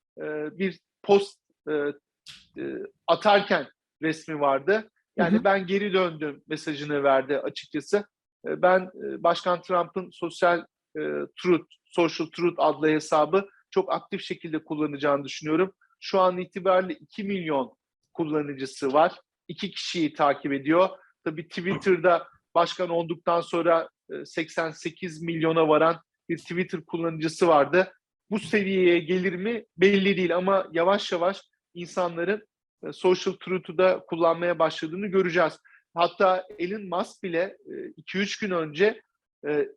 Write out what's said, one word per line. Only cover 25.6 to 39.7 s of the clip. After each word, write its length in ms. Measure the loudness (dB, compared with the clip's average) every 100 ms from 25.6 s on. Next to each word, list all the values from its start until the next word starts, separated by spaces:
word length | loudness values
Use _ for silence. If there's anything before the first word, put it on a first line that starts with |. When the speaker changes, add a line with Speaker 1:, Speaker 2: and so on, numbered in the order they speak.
| 4
Speaker 1:
varan 320 | 4 4 0 _ _ -10
bir 100 | -8
Twitter 460 | -6 -6 -4 -8
kullanıcısı 640 | -8 -4 -4 -4 -6 2 4
vardı. 440 | 6 6 4 2 -4 _ _ _
Bu 80 | -6
seviyeye 600 | 0 0 2 2 4 4
gelir 360 | 2 -2 -2
mi 300 | -4 -4 -6 -10 2
belli 400 | 4 6 4 2
değil 200 | 0 0
ama 320 | 2 0 0
yavaş 400 | 0 2 2 0
yavaş 300 | -2 0 -2 _ _ _
insanların, 760 | -16 -8 -4 -4 -2 -4 -4 -8 _ _ _ -14
e, 40 |
Social 420 | -2 2 2 0
Truth'u 440 | -6 -6 -6 -4 2
da 220 | 2 2 -4
kullanmaya 500 | 0 2 2 0 0
başladığını 480 | 0 -2 -8 -6 -2
göreceğiz. 520 | 0 2 2 0 -2 _ _ _
Hatta 520 | -2 -2 2 2 2 -4 -8
Elon 300 | -8 -8 -6
Musk 340 | -6 -6 -10
bile, 180 | -4 -4
e, 480 | -4 -8 -16 -14 -14 -16
iki 220 | -8 -4
üç 200 | -4 -4
gün 120 | -4
önce, 520 | -4 -4 0 0 0 _ _ _ _ -2
e, 220 | -2 -2